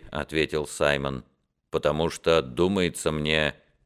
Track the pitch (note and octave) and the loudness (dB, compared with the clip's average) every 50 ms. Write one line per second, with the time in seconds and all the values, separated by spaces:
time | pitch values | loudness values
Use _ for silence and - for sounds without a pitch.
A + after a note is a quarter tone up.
0 | - - - D2+ D2 - D#2 D#2 D2+ - D#2 D2+ D2 - - - D#2+ D2 C#2+ C#2 | -4 -10 -8 -8 -6 -4 -2 -2 0 0 0 -2 -4 -4 -2 0 2 2 2 0
1 | C#2 C#2 C2+ B1 - _ _ _ _ _ _ _ _ _ - D2 - D2 D2+ D#2 | -2 -4 -6 -8 -10 _ _ _ _ _ _ _ _ _ -4 0 0 0 0 0
2 | E2+ D#2+ - - - E2 E2 D#2+ C2 B1+ B1 E2+ F2 F#2 G2+ F#2+ F2+ E2 - - | 0 -2 -4 -2 2 2 4 4 2 0 0 2 2 2 2 2 0 0 -2 -2
3 | - D#2+ D#2 D2+ D2+ D2+ D#2+ D#2 D2+ C#2+ - - _ _ _ _ _ | -2 -2 -2 0 0 0 2 2 2 0 -2 -6 _ _ _ _ _